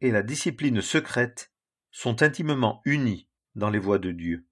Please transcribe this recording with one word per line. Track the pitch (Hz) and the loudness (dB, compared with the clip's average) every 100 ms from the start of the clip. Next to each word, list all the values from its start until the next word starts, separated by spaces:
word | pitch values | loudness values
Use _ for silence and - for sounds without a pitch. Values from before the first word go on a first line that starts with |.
et | 127 | 2
la | 107 | 2
discipline | 107 147 175 120 143 110 | 0 -4 -4 -2 0 0
secrète | - 160 - 123 120 - - _ _ _ _ | 0 -2 0 -2 -2 -4 -20 _ _ _ _
sont | - 123 117 | -6 -2 2
intimement | 151 143 151 135 113 - 139 | 2 2 -2 2 0 0 -2
unis | 147 123 92 - _ _ 110 | 0 0 -2 -10 _ _ -4
dans | 104 | -2
les | 104 | 0
voies | 95 98 | 2 0
de | 92 | 0
Dieu. | 87 85 85 - | -4 -6 -6 -8